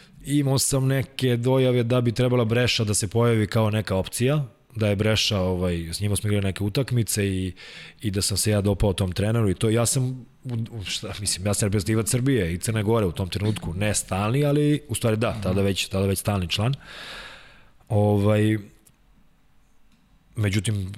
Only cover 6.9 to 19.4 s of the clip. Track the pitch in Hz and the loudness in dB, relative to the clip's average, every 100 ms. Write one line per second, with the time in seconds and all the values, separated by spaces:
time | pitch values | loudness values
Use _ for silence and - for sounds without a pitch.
6.9 | 123 104 107 101 95 92 - - - - | 0 0 0 0 0 -2 -6 -16 -20 -20
7.9 | - 110 98 - 95 110 104 101 98 104 | -8 -4 -2 -2 0 2 2 2 2 2
8.9 | 90 95 87 104 117 104 87 113 113 113 | 2 -2 0 0 2 2 2 2 2 2
9.9 | 135 127 127 - _ 127 117 117 117 87 | 0 -2 -6 -14 _ -8 -6 -6 -8 -8
10.9 | - 101 98 101 - 104 98 104 104 104 | -8 -8 -6 -4 -2 -2 0 0 0 0
11.9 | 110 107 123 131 123 85 87 - 110 101 | 0 0 0 2 2 2 -2 -2 0 2
12.9 | 113 92 78 95 90 104 107 - 82 104 | 2 2 -2 -4 -2 -2 -2 -6 -2 -2
13.9 | 95 - 92 107 135 147 147 147 147 - | -2 -2 -2 0 2 2 2 2 0 -2
14.9 | 110 117 110 117 113 104 95 98 92 - | -2 0 2 0 -2 -2 2 0 0 -2
15.9 | 95 98 95 - 101 85 - 117 139 - | 0 0 0 0 -2 -2 -2 -2 -2 -10
16.9 | - - - - - - - - _ - | -18 -16 -16 -18 -20 -20 -20 -20 _ -2
17.9 | 107 104 104 101 107 107 107 101 - _ | 2 4 4 4 4 2 0 -4 -20 _
18.9 | _ _ _ _ _ | _ _ _ _ _